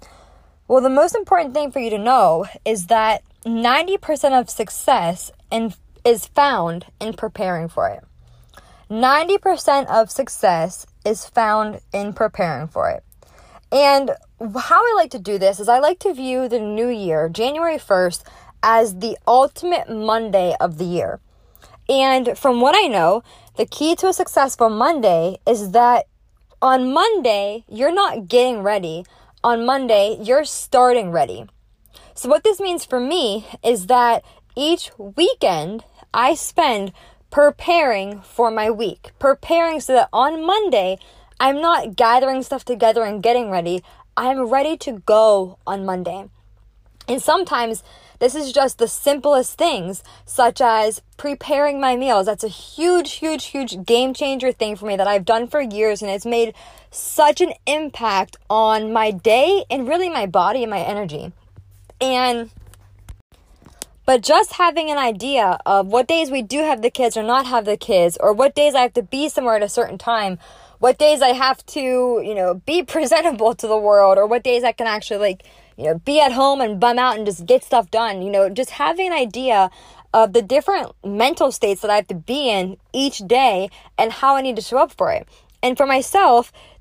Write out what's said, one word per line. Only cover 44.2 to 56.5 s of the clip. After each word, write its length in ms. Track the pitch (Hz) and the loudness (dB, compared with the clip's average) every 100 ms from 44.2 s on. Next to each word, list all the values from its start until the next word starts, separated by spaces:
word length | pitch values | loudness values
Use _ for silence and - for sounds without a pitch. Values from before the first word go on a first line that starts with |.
| 247 269 | -2 -2
ready 360 | 233 269 294 320 | 0 0 0 -4
to 240 | - 214 190 | -8 -10 2
go 500 | 214 220 202 185 190 - | 4 6 4 0 -10 -10
on 180 | 196 | -8
Monday. 420 | 190 185 175 185 196 _ _ _ _ _ _ _ - | -6 -6 -6 -10 -16 _ _ _ _ _ _ _ -8
And 120 | 254 | -4
sometimes 640 | - 339 349 262 226 220 - - _ - | 0 0 0 -4 -4 -6 -14 -20 _ -4
this 160 | 247 285 | -2 -2
is 180 | 277 | -2
just 240 | 262 269 - | 0 0 0
the 100 | 226 | -4
simplest 720 | - 285 285 285 269 254 - | -2 -2 0 2 2 0 -2
things, 460 | 339 240 170 190 - - | -2 -2 -6 -10 -16 -20
such 380 | - - 240 - | -14 0 0 2
as 400 | 240 220 220 220 _ _ | 2 2 0 -4 _ _
preparing 640 | 294 277 - 285 294 277 | -10 -10 -4 0 0 0
my 140 | 269 247 | -2 0
meals. 320 | 262 208 190 | 0 0 0
That's 160 | 208 | -4
a 40 | 214 | -6
huge, 640 | - - - 339 359 277 | -10 -18 -4 0 0 -2
huge, 320 | - 311 302 - | -6 -6 -6 -8
huge 380 | 277 254 190 | -10 -10 -10
game 300 | 180 233 262 | 0 0 0
changer 380 | 254 285 269 254 | -4 -6 -4 -4
thing 240 | 240 214 202 | -4 -6 -6
for 100 | 208 | -8
me 100 | 196 | -2
that 120 | 190 | 0
I've 180 | 202 185 | 0 0
done 220 | 226 240 | -2 0
for 120 | - | -4
years, 440 | 254 202 220 202 | -4 -2 -2 -2
and 80 | 208 | -6
it's 160 | 196 233 | -8 -4
made 260 | 233 226 | -2 -2